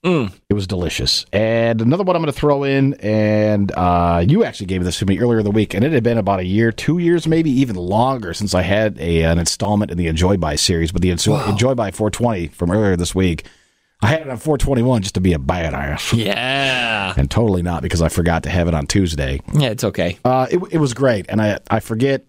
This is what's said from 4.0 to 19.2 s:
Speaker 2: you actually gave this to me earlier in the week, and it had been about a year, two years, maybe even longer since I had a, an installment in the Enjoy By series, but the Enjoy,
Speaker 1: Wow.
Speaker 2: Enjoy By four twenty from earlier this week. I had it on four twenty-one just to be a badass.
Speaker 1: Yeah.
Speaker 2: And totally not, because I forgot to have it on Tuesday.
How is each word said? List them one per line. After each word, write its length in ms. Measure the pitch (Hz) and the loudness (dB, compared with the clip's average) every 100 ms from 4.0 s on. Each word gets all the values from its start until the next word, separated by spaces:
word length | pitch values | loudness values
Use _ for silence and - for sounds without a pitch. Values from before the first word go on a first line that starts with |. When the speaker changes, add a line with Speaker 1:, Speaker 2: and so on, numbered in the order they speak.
| 87 85 87 | 4 2 4
Speaker 2:
you 200 | 185 170 | 4 2
actually 220 | - 95 | -2 -6
gave 140 | 92 90 | -2 -2
this 120 | - | -2
to 60 | 98 | 0
me 140 | 92 | 2
earlier 200 | 120 113 | 2 2
in 40 | |
the 80 | 101 | 2
week, 220 | 107 101 | 0 0
and 100 | 90 | 0
it 80 | 135 | 0
had 120 | 147 | 2
been 140 | 107 117 | 2 0
about 220 | 98 98 | 0 -2
a 60 | 92 | 0
year, 260 | 101 117 | 2 0
two 280 | 113 - 170 | 0 -2 0
years, 280 | 170 175 160 | 2 0 2
maybe 240 | 160 160 | 0 2
even 240 | 127 131 95 | 2 0 -2
longer 580 | 87 104 127 131 95 | -2 0 2 0 -6
since 200 | 85 104 90 | -6 -2 0
I 60 | |
had 360 | 90 101 110 92 | 2 0 0 -2
a, 260 | 80 82 | 0 2
an 160 | 82 85 | 2 2
installment 520 | 85 - 101 104 104 | 0 -4 -2 0 -2
in 60 | 87 | -2
the 100 | 85 | -2
Enjoy 300 | 80 92 98 | 0 2 2
By 180 | 78 73 | 0 -2
series, 380 | - 85 82 | 0 0 0
but 80 | 87 | 0
the 80 | 90 | 0
Enjoy, 240 | 85 - | 0 0
Speaker 1:
Wow. 160 | 73 110 | 0 0
Speaker 2:
Enjoy 260 | 101 123 123 | 0 0 0
By 160 | 104 | -4
four 180 | - 107 | -2 -4
twenty 380 | - 117 101 82 | 0 -2 -2 -6
from 240 | - 87 | -4 0
earlier 240 | 101 104 87 | 2 2 0
this 180 | 87 | 0
week. 300 | 92 92 80 - _ _ _ _ _ | 0 0 -2 -8 _ _ _ _ _
I 60 | 107 | 0
had 140 | 160 | 0
it 80 | 143 | -4
on 80 | 123 | -8
four 200 | 156 143 | -2 0
twenty-one 440 | 139 127 120 123 | 2 2 2 2
just 140 | 92 - | 0 0
to 60 | |
be 120 | 92 | 0
a 40 | 80 | 0
badass. 800 | 67 85 80 76 71 73 - 120 | -2 -2 -4 -4 -6 -6 -2 -2
Speaker 1:
Yeah. 960 | 101 101 127 139 135 127 117 107 98 90 | 0 -2 -2 -2 0 -2 -2 -2 -2 -2
Speaker 2:
And 120 | 69 | -2
totally 320 | - 113 92 | 0 0 0
not, 200 | 87 82 | -2 -4
because 180 | - 87 | -2 0
I 60 | 82 | 0
forgot 360 | - 85 82 | 0 0 0
to 60 | 76 | -2
have 200 | 87 85 | 0 0
it 40 | |
on 140 | 80 71 | 0 0
Tuesday. 540 | 104 92 76 | 0 0 -2